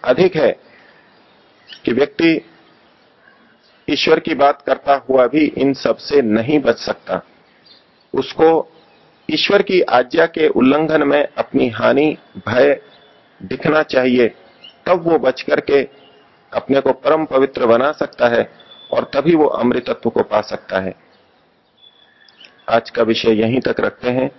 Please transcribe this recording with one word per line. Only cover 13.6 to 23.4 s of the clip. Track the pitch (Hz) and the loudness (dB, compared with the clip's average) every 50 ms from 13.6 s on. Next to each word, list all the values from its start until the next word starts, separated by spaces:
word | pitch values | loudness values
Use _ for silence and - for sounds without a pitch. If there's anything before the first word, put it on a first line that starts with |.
| - 151 147 156 151 | -4 0 0 0 0
चाहिए, | - - 135 127 131 123 123 120 107 - - - - _ _ - - _ _ _ | 0 0 0 0 2 2 2 2 0 0 -6 -18 -20 _ _ -20 -20 _ _ _
तब | - 180 180 165 | -2 -2 0 2
वो | 165 165 143 | 0 0 2
बच | 120 131 131 - - | 2 0 -2 -2 -4
करके | - 147 - - - 143 139 127 - - - - - _ _ _ _ _ _ _ _ - | -4 -4 -2 -2 0 0 0 0 0 -8 -20 -20 -20 _ _ _ _ _ _ _ _ -8
अपने | 113 - - 131 139 | -8 -2 0 0 0
को | 135 135 127 | 2 0 -2
परम | - - 143 156 160 156 | -2 0 0 0 0 0
पवित्र | 147 139 131 135 135 135 - 127 | -2 0 0 0 0 0 -2 2
बना | 117 143 143 135 143 151 | 2 2 4 2 0 -2
सकता | - - - - - 123 120 | -4 -8 -8 -4 -2 0 0
है | 120 113 113 - - - - _ - - - - - | 2 0 -2 -2 -6 -18 -20 _ -20 -20 -10 -6 -4
और | 120 123 - - | -4 -4 -2 -4
तभी | 135 139 160 170 | -2 0 2 2
वो | 156 151 | 2 2
अमृतत्व | - - - 117 123 123 123 120 - 117 - - 117 | 0 0 0 -2 0 0 -2 -4 -6 -8 -4 -4 -4
को | - 117 110 | -2 -2 -2
पा | - 104 107 | 0 -2 -4
सकता | 104 - 104 - - - 98 95 | -4 -4 -10 -12 -10 -6 -6 -4
है। | 95 92 - - _ _ _ _ _ _ _ _ _ _ _ _ _ _ _ _ _ _ _ _ _ _ _ _ _ _ _ _ - - _ _ _ - | -4 -6 -10 -12 _ _ _ _ _ _ _ _ _ _ _ _ _ _ _ _ _ _ _ _ _ _ _ _ _ _ _ _ -20 -20 _ _ _ -2
आज | 117 117 - - | -2 -2 -2 -2
का | - 123 117 | -2 -2 0
विषय | 110 113 110 - 117 | 0 0 0 0 0
यहीं | 110 107 | 0 2